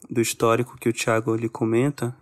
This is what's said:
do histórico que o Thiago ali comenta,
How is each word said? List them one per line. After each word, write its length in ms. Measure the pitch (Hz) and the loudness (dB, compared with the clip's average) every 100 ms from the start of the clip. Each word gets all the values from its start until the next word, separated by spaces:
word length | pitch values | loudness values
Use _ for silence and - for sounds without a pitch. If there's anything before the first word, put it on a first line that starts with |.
| - | -4
do 120 | 113 | 0
histórico 560 | 113 - 117 113 123 - | 0 2 2 2 0 -4
que 80 | 120 | -4
o 60 | |
Thiago 400 | 113 - 113 113 | -2 0 0 0
ali 160 | 113 117 | -2 -2
comenta, 640 | - - 120 139 143 120 123 | -2 0 2 0 -2 -8 -10